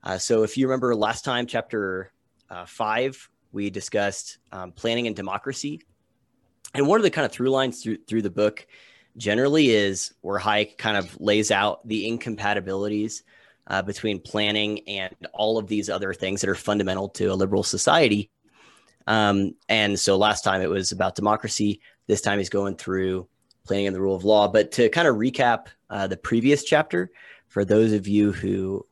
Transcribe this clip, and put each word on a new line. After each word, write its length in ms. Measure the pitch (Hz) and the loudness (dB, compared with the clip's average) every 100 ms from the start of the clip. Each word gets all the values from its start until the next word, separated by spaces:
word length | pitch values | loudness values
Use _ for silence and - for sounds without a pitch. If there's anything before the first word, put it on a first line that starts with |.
Uh, 160 | - 95 | -6 -6
so 240 | - 113 | 0 2
if 120 | 107 - | 2 0
you 120 | 131 | 0
remember 260 | 131 123 | 0 0
last 320 | 117 104 117 - | 0 0 -2 -2
time, 220 | 123 120 | -2 -2
chapter, 640 | 117 - 113 98 92 95 _ _ _ _ | -4 -4 -4 -4 -6 -8 _ _ _ _
uh, 120 | 90 | -18
five, 640 | 90 - 107 110 131 131 - _ _ | -16 -6 -2 0 -2 -6 -20 _ _
we 200 | 101 101 | -8 -6
discussed, 640 | 98 - 107 101 98 - - _ | -6 -4 -2 -2 -4 -12 -16 _
um, 200 | 95 90 | -16 -16
planning 360 | - 117 117 120 | -6 -2 -2 -2
and 80 | 104 | -4
democracy. 680 | 95 98 - 127 147 151 _ _ _ _ _ _ _ _ - - | -6 -6 -8 -8 -8 -10 _ _ _ _ _ _ _ _ -14 -2
And 100 | 143 | 2
one 140 | 208 | 4
of 40 | |
the 60 | 202 | 2
kind 160 | - 135 | 0 -4
of 60 | |
through 180 | - 127 | -2 0
lines 320 | 135 131 117 | 2 0 -4
through, 160 | 113 110 - | -8 -8 -4
through 140 | 110 | -2
the 80 | 101 | -2
book 380 | 87 104 - - - - _ _ - | 0 0 -2 -20 -20 -20 _ _ -8
generally 540 | 107 107 135 156 143 | -2 0 2 4 6
is 420 | 110 101 95 - _ | 6 4 -2 -6 _
where 180 | 87 101 | -8 -4
Hayek 380 | 101 104 107 _ | 0 2 0 _
kind 180 | 110 104 | -2 -2
of 240 | 90 - | -2 -4
lays 300 | 101 104 107 | 2 2 4
out 380 | 101 104 - 113 | 2 2 -2 -6
the 200 | 110 101 | -4 -4
incompatibilities, 1160 | 113 120 104 101 104 92 95 104 104 107 - _ _ _ _ _ | -6 -6 -4 -2 -2 -2 -4 -2 -2 -4 -8 _ _ _ _ _
uh, 160 | 95 | -4
between 380 | 95 98 110 98 | -4 -4 -4 -4
planning 680 | - 107 104 107 107 104 - | -6 -2 0 0 -2 -4 -8
and 280 | 101 92 - - | -10 -10 -12 -16
all 240 | - 107 113 | -2 0 0
of 80 | 101 | -2
these 240 | 107 101 | -4 -2
other 240 | 95 95 | -4 -6
things 280 | 90 95 98 | -6 -6 -4
that 100 | 95 | -2
are 40 | 95 | -4
fundamental 540 | - 104 95 95 98 | -2 -2 0 -2 -4
to 240 | - 95 | -4 -2
a 0 | |
liberal 300 | 95 98 101 | 0 0 0
society. 680 | 104 101 - 151 139 104 98 _ _ _ _ _ _ _ - | -2 0 2 4 4 2 -2 _ _ _ _ _ _ _ -2
Um, 480 | 110 104 98 98 - _ | 2 4 2 0 -4 _
and 320 | 113 104 98 | 0 2 0
so 180 | - 98 | 2 4
last 260 | 104 104 | 4 2
time 180 | - 95 | 0 0
it 80 | 92 | 0
was 220 | 95 92 | -2 -4
about 240 | 92 95 - | -2 -2 0
democracy. 680 | 104 107 110 - 104 101 _ _ - | 0 0 -2 -2 -2 -2 _ _ -2
This 160 | 104 | 0
time 160 | - 101 | 0 -2
he's 120 | 95 | -2
going 260 | 98 98 98 | -2 -4 -6
through 520 | - 95 95 92 90 _ _ _ - | -4 -2 -2 -4 -8 _ _ _ -6
planning 220 | 98 101 | -2 -2
and 80 | 95 | 0
the 60 | |
rule 140 | 98 95 | 0 0
of 80 | |
law. 240 | 95 107 104 | 4 4 6
But 240 | 110 104 | 4 2
to 160 | - 120 | 4 2
kind 180 | 160 170 | 4 2
of 80 | 113 | 4
recap, 540 | 120 131 123 113 - - _ | 0 2 2 2 -2 -20 _
uh, 160 | 104 95 | -6 -4
the 120 | 92 | -6
previous 460 | - 117 123 143 | -2 2 4 2
chapter, 460 | - 156 156 175 180 _ - - _ | 4 2 2 -2 -4 _ -20 -20 _
for 180 | - 98 | -4 2
those 280 | 104 113 | 4 6
of 140 | 107 95 | 2 2
you 240 | 104 104 | 2 2
who, 540 | 95 98 98 95 98 - | 2 -2 -2 -4 -6 -10